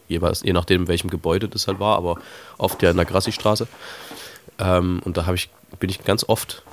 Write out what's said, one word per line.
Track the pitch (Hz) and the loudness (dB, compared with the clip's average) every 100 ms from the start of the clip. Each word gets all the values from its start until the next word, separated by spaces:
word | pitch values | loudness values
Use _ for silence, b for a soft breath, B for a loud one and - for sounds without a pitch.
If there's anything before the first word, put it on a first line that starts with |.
| _ | _
jeweils, | 85 85 - | -2 0 0
je | - | 2
nachdem, | 87 82 92 | 2 4 2
in | 87 | 4
welchem | 87 92 | 0 -2
Gebäude | 87 82 90 107 | -4 0 0 -2
das | - - | -4 -4
halt | 95 | -2
war, | 104 98 | 0 0
aber | 87 85 B B B B | 0 -4 B B B B
oft | 98 - | -2 2
ja | 90 | 4
in | 87 | 4
der | 85 | 2
Grassi-Straße. | 95 107 - 107 107 113 B B B B B B B B - | 2 0 0 0 0 -2 B B B B B B B B -4
Ähm, | 92 90 90 90 | 2 4 2 -2
und | - 87 | -2 -2
da | 85 | -2
hab | 92 | -2
ich, | - _ _ - | -4 _ _ -6
bin | 92 | -6
ich | 95 - | -4 0
ganz | 101 - | 0 2
oft | 113 - - - | 0 -2 -12 -16